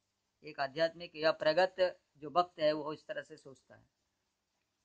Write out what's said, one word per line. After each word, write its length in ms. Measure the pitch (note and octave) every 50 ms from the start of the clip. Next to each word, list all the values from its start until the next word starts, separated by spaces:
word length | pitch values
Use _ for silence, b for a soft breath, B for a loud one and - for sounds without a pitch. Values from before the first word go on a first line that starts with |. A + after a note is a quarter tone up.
| _ _ _ _ _ _ _ _ -
एक 160 | D3 D3+ C#3+
आध्यात्मिक 520 | C#3 C3+ B2+ D#3 E3 E3 E3 E3+ F3 E3 -
या 160 | D3+ D#3 D#3+ D#3
प्रगत 680 | - D#3 D#3 D#3 E3+ F#3 F#3 - - F#3 F3+ - _ _ _ _
जो 140 | C#3+ C#3+ D3
भक्त 300 | C3+ F3 F3 F3 _ E3+
है 120 | D#3 D3+ D3+
वो 200 | D#3 C#3+ D3+ D#3
इस 140 | D3 _
तरह 160 | - D3+ D3 C3+
से 140 | - D#3
सोचता 380 | D3 - D3 C3 _ _ _ A2
है। 120 | A2 A2+ _ _ _ _ _ _ _ _ _ _ _ _ _ _ _ _ _ _ _ _